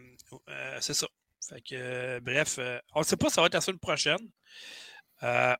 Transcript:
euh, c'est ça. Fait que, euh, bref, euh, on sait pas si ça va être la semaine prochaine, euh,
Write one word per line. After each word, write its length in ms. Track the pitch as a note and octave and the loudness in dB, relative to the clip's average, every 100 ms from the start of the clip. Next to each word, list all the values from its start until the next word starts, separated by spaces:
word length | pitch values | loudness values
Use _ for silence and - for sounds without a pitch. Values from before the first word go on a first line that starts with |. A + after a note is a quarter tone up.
| B2+ B2+ - C3 - | -12 -20 -20 -20 -14
euh, 280 | C#3 C3 C3+ | -10 -8 -6
c'est 120 | - | -4
ça. 140 | C#3+ - _ _ - - | -2 -4 _ _ -16 -14
Fait 140 | C3+ | -14
que, 140 | - B2+ | -12 -8
euh, 440 | B2+ B2 B2+ B2 | -6 -6 -4 -6
bref, 360 | B2 C3+ D#3 - | 0 2 2 0
euh, 180 | B2 B2 - | -4 -6 -2
on 100 | D3+ | 0
sait 120 | D#3 F#3 | 2 4
pas 140 | D4 | 4
si 60 | - | 6
ça 60 | |
va 60 | E3+ | 6
être 60 | |
la 80 | E3+ | 4
semaine 180 | E3+ F#3 | -2 -4
prochaine, 400 | - D3 D3 F3+ A3+ _ _ - - - - - _ - | -2 0 2 0 -2 _ _ -20 -18 -16 -18 -20 _ -8
euh, 300 | B2 A#2+ B2 | 0 4 4